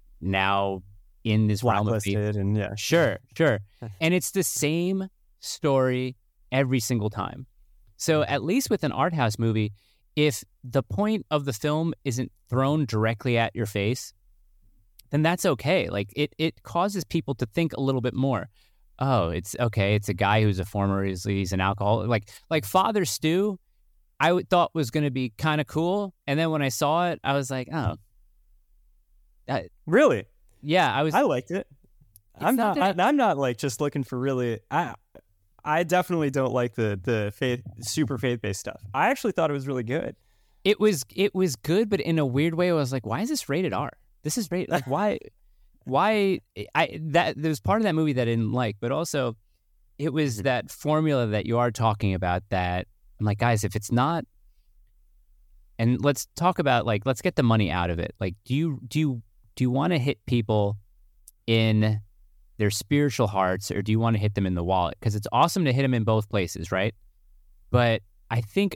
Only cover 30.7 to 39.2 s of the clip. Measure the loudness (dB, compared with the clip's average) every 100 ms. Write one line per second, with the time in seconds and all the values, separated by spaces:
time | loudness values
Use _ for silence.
30.7 | 2 2 2 2 2 2 0 -4 -8 -8
31.7 | _ _ _ _ -20 _ -4 0 2 0
32.7 | 2 2 2 2 4 2 2 0 0 -4
33.7 | -2 -2 -2 -4 -2 -2 0 -2 -4 -4
34.7 | -2 -2 -8 _ -20 _ _ _ _ -2
35.7 | 0 2 2 2 0 0 0 0 0 -2
36.7 | -2 -2 -2 -2 -2 -2 -2 -2 -2 -6
37.7 | -14 -6 -2 -2 -2 -2 -2 -4 -6 -8
38.7 | -12 -6 0 0 0